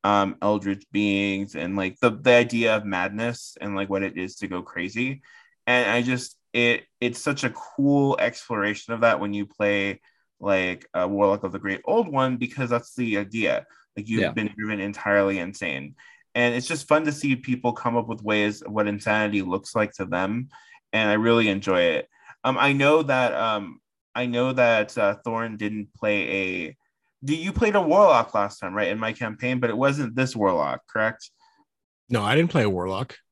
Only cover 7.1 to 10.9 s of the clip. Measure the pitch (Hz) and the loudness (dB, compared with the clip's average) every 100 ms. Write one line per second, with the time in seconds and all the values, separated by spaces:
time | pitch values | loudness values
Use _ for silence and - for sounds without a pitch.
7.1 | 120 - 143 127 - - - 139 139 139 | -2 -4 -4 -4 -6 -14 0 2 4 4
8.1 | - 113 117 - 110 101 104 - 113 117 | 2 -2 -4 -8 -2 -2 -4 -6 2 2
9.1 | 82 101 104 101 _ 104 101 98 92 _ | 2 -2 -4 -6 _ 0 2 0 -6 _
10.1 | _ _ _ 98 95 92 87 - | _ _ _ 0 2 0 -4 -6